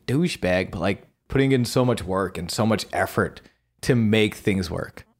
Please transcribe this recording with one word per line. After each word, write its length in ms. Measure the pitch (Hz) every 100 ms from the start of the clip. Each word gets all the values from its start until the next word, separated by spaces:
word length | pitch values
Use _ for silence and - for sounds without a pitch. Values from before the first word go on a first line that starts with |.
| -
douchebag, 640 | 135 175 - 90 90 90
but, 100 | 95
like, 260 | 90 98 - _ _
putting 240 | 135 135
in 100 | 131
so 220 | 120 139 123
much 180 | 107
work 340 | 87 92 92 85
and 140 | 85
so 140 | - 113
much 200 | 104 -
effort 480 | 87 95 - 87 - - _ _ _
to 140 | - 123
make 380 | 110 110 107 -
things 340 | - 95 87
work. 360 | 87 - - - _